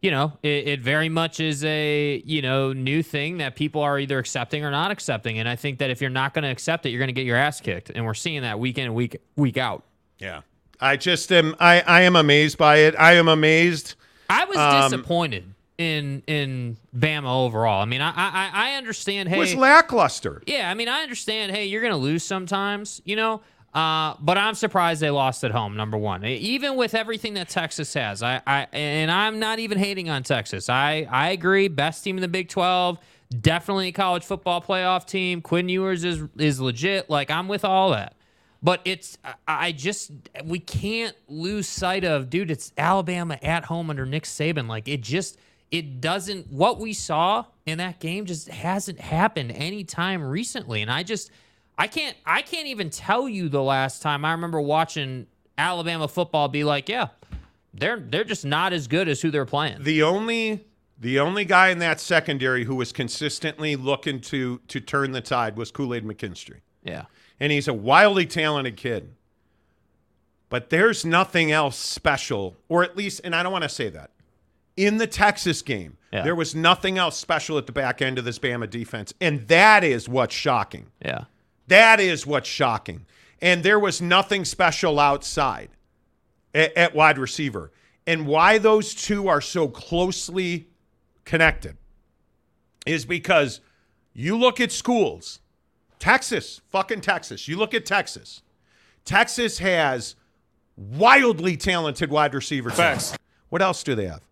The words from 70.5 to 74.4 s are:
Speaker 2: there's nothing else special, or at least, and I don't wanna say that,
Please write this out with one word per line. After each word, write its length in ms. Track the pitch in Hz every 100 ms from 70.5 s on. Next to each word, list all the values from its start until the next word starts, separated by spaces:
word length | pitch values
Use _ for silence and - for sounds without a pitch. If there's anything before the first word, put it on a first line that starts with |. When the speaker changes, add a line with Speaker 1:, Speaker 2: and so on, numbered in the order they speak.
| 123 120
Speaker 2:
there's 340 | 165 220 220
nothing 480 | 165 165 185 175 160
else 240 | 151 147 127
special, 800 | - - 160 139 - 113 95 - _
or 160 | 170
at 120 | 175 175
least, 240 | 202 -
and 100 | 180
I 80 | 170
don't 100 | 180
wanna 160 | 190 151
say 220 | - 113
that, 220 | 78 71 _ _ _